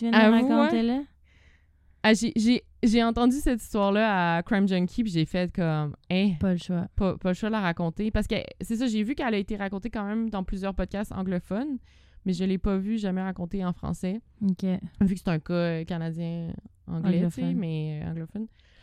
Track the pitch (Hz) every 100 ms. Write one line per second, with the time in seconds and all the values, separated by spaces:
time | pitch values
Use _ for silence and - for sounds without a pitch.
0 | 233 226 220 233 254 226 233 233 233 262
1 | 285 _ _ _ - _ _ _ _ _
2 | 214 214 233 - 220 247 - - 247 233
3 | 233 226 240 277 302 233 - 214 196 202
4 | 220 196 170 165 - 196 196 185 180 -
5 | 220 165 156 185 180 - 165 156 147 -
6 | - 185 202 156 196 175 - 175 - -
7 | 196 - 185 180 214 220 185 170 170 165
8 | 214 - - 214 - - 185 226 254 214
9 | 208 294 339 208 185 208 196 196 226 220
10 | 202 220 226 208 185 196 196 185 185 196
11 | 214 - 185 180 - 196 302 254 - _
12 | - - 185 180 190 190 208 190 196 226
13 | 202 185 190 185 175 202 180 170 - 175
14 | 185 214 - - 202 180 190 185 - -
15 | 196 185 - 160 - 175 170 165 165 170
16 | 165 165 170 170 165 - - - - 165
17 | 185 175 175 - 170 175 165 156 156 151
18 | 165 165 165 208 220 _ _ _